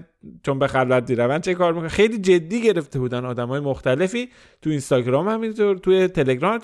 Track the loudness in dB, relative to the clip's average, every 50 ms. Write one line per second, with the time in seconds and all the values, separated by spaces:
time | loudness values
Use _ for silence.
0 | -4 _ _ _ -20 -20 -20 -8 -6 -4 -2 0 -2 0 2 0 2 2 2 2
1 | 2 0 0 0 0 0 0 -2 -2 -4 0 0 0 0 0 -2 -6 -4 2 2
2 | 2 2 2 0 2 4 4 4 2 -2 -4 0 0 2 0 0 -4 -4 -6 -4
3 | -4 -4 -4 -6 -6 -6 -6 -6 -4 -4 -4 -4 -4 -4 -6 -2 0 0 2 2
4 | 0 -2 -2 -4 -6 -8 _ _ -20 _ _ _ -4 -4 -4 -4 0 0 0 0
5 | 2 2 0 0 0 0 -2 -2 -4 -6 -2 0 0 0 0 0 2 2 4 4
6 | 4 2 0 0 0 0 0 0 0 -2 -2 -2